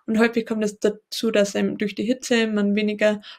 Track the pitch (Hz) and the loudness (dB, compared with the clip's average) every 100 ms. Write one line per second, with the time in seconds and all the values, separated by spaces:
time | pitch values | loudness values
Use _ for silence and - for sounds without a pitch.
0 | - 220 226 233 226 220 214 208 208 208 | -4 2 2 0 -2 -2 -4 0 -2 -2
1 | _ - 226 214 202 208 196 196 208 202 | _ -4 0 2 2 0 -2 -2 -4 -4
2 | 214 262 - 233 220 208 202 202 214 214 | -2 -2 0 0 2 0 0 2 0 2
3 | 214 208 - | 2 0 -6